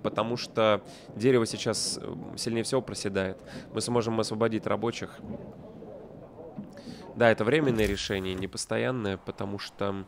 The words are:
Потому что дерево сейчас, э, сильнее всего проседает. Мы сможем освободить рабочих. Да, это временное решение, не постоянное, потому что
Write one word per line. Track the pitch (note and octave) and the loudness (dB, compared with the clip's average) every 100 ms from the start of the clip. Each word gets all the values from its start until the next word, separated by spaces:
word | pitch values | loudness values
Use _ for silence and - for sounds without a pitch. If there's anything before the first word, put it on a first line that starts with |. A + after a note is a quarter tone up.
Потому | A2 - A2 A#2+ | -2 0 0 0
что | - - A2 G2+ - - - - | -2 4 6 6 2 -18 -14 2
дерево | A#2 B2+ A2+ | 6 6 4
сейчас, | A2 - G#2+ - G2+ | 0 0 0 -2 -4
э, | - - - - | -6 -8 -8 -6
сильнее | - A2+ | -2 0
всего | A2 C3+ | 2 0
проседает. | A#2+ G#2 G#2 G2 F#2+ F#2+ - - - | 0 -4 -2 0 0 -4 -12 -14 -6
Мы | A2 | -4
сможем | G#2+ A#2+ A2+ A2 | 2 2 2 2
освободить | G#2+ A2 A2+ A2 - | 0 2 2 2 0
рабочих. | G#2 A2+ A#2 G2+ - - - - - - - - - - - - - - - - - - - - - | 0 0 -2 -8 -10 -10 -10 -10 -16 -16 -16 -16 -16 -16 -16 -18 -16 -14 -12 -12 -14 -16 -14 -12 4
Да, | A#2 | 6
это | G#2+ | 6
временное | G#2+ D3 C#3+ A2+ G#2+ | 4 4 4 4 2
решение, | G2 - G2 F#2+ F#2 | 2 0 -2 0 -4
не | F#2+ | -4
постоянное, | A2 - A2 A#2 B2+ G#2 F#2+ | -6 -4 0 0 0 -2 -2
потому | - - G2+ G2+ | -6 -8 -6 -6
что | - - G2 G2 | -10 -6 -4 -4